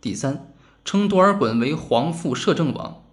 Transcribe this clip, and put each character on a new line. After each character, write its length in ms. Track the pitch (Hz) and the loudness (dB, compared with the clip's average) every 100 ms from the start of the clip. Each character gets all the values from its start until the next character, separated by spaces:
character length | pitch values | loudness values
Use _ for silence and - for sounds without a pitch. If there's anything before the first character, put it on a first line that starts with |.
第 140 | - | -6
三， 380 | 92 139 143 - - _ _ | -6 -6 -6 -10 -20 _ _
称 240 | - 196 202 | -4 0 2
多 140 | 196 | 4
尔 100 | 190 | 4
衮 260 | 202 117 113 | 4 2 2
为 140 | 123 | 0
皇 380 | 156 - 117 151 | -2 0 0 0
父 220 | 170 160 | -4 -4
摄 180 | 123 - | -2 0
政 220 | 165 156 | 0 0
王 300 | 110 - - - | -2 -10 -14 -20